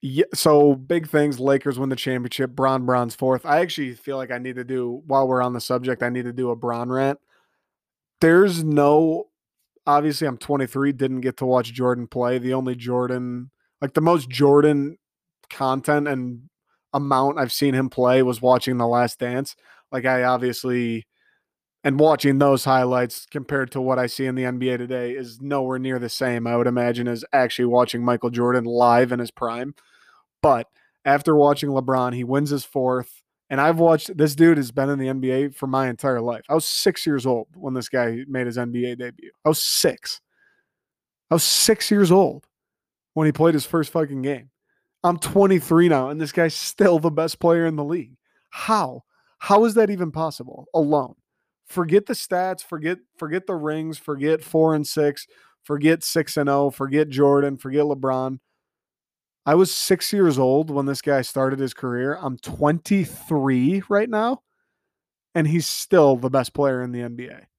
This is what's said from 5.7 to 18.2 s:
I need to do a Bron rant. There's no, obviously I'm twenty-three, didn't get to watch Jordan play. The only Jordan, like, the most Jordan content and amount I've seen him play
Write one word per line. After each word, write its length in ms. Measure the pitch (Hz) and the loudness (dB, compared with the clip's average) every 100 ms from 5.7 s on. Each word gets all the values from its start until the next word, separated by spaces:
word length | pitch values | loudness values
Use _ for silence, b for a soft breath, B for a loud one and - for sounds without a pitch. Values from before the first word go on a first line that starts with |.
| 123 127 123 | -4 -2 -4
I 60 | 123 | -2
need 160 | 123 123 | -4 -6
to 80 | |
do 160 | 123 123 | -4 -4
a 80 | 117 | -4
Bron 320 | 120 117 123 | -4 -6 -4
rant. 300 | 131 139 143 _ _ _ _ _ _ _ _ _ _ | -2 -2 -2 _ _ _ _ _ _ _ _ _ _
There's 460 | 165 170 196 170 160 | 6 6 6 2 0
no, 640 | 147 143 151 160 165 - _ _ _ _ _ - | 4 6 4 4 0 -8 _ _ _ _ _ 2
obviously 420 | 143 151 143 156 | 2 2 -2 -4
I'm 100 | 123 | -6
twenty-three, 540 | - 143 131 139 139 | -4 -2 -2 -2 -2
didn't 300 | 131 135 131 | -2 -4 -2
get 160 | 127 - | -4 -4
to 80 | 131 | 0
watch 260 | 127 120 | 0 -2
Jordan 360 | 120 123 123 117 | -2 -2 -2 -6
play. 300 | 131 123 127 | -4 -2 -2
The 160 | 123 | -2
only 220 | 131 127 123 | -4 -4 -6
Jordan, 760 | 120 123 123 127 123 123 127 _ _ _ | -4 -4 -2 -4 -6 -10 -14 _ _ _
like, 120 | 139 | -4
the 80 | - | 0
most 280 | 160 170 127 | 2 2 0
Jordan 680 | 123 143 143 151 143 143 165 _ _ _ _ _ | 2 4 6 4 2 -2 -10 _ _ _ _ _
content 600 | - 135 131 131 147 147 | -6 -4 -2 0 -2 0
and 400 | 135 123 120 131 _ _ _ _ | -6 -6 -10 -18 _ _ _ _
amount 480 | 139 139 131 139 151 | -6 0 0 0 0
I've 140 | 127 | -4
seen 200 | - 143 | 0 0
him 160 | 131 135 | 0 -2
play 340 | - 123 131 | 0 2 4